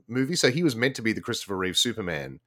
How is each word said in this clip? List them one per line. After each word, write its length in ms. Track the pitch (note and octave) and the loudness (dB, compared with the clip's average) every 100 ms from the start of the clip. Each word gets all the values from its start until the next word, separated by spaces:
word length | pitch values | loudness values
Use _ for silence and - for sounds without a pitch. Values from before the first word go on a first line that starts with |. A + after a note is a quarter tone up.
| - | -4
movie. 280 | B2 C3 F3 | -2 0 4
So 160 | C3+ | 2
he 120 | C#3+ | 4
was 120 | E3+ A2+ | 2 2
meant 200 | C3 C3 | 0 2
to 60 | |
be 120 | A2+ | 0
the 80 | G2+ | 0
Christopher 340 | - A2+ - F#2+ | -2 -6 -4 -2
Reeve 200 | F#2 G#2 | 0 2
Superman, 640 | A#2+ G#2+ F2+ D#2 C2+ - | 0 0 -4 -4 -6 -12